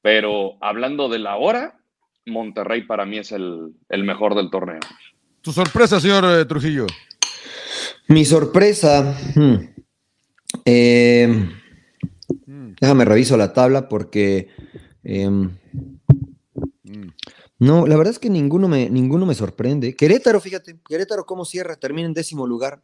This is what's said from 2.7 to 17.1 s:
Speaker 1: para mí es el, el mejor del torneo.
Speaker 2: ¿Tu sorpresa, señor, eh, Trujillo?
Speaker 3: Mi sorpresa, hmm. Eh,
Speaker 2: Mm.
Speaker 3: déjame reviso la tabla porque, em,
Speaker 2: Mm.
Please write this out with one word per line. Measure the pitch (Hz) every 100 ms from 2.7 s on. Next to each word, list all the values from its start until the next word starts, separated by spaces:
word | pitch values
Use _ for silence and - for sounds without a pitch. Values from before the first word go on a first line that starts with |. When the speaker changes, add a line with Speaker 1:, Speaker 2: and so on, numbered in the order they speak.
| 113 -
Speaker 1:
para | 107
mí | 98 107
es | 104
el, | 104 90 85 80 80 _
el | 98
mejor | 98 92 104
del | 101 92
torneo. | 95 90 80 - - - _ _ _
Speaker 2:
¿Tu | -
sorpresa, | 143 - 220 240 202
señor, | 165 196
eh, | 185 170 160
Trujillo? | 151 147 147 104 - _ _ - - - - - - - - -
Speaker 3:
Mi | 156
sorpresa, | 143 160 147 180 208 208 156 143 139 139 -
hmm. | - 147 110 - - _ _ _ _ _ _ _ -
Eh, | - 120 120 120 120 120 120 113 92 95 _ _ _ _ - _ _ - -
Speaker 2:
Mm. | 139 123 90
Speaker 3:
déjame | 135 139
reviso | 117 107 120 123
la | 101
tabla | - 127 135 131
porque, | 107 - 104 101 98 95 - - - _ _
em, | - 98 98 98 92 90 _ - - - - 139 - - _ - - _
Speaker 2:
Mm. | - 104 95